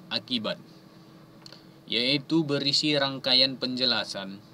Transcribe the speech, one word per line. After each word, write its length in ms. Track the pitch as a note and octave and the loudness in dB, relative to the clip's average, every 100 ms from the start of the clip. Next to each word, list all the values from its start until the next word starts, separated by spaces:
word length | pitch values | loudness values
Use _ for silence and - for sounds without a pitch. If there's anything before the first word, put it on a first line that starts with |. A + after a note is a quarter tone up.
| - | -4
akibat, 480 | A2+ - B2 G#2 F2 - - - - - - - - - - - - | -8 -4 -2 -2 -6 -10 -20 -20 -20 -20 -20 -20 -20 -20 -20 -20 -20
yaitu 640 | - A2 B2 C#3+ C#3 D#3+ D3 | -4 0 2 0 2 0 2
berisi 480 | C#3 C#3 C#3+ D3+ C#3+ | 0 2 2 2 2
rangkaian 640 | C#3 C3+ C3 B2+ C3+ B2 | 2 -2 2 4 4 0
penjelasan 800 | B2+ B2+ B2+ A2 F#2+ G2+ G2 G2 - | -4 0 0 0 -2 -6 -10 -12 -18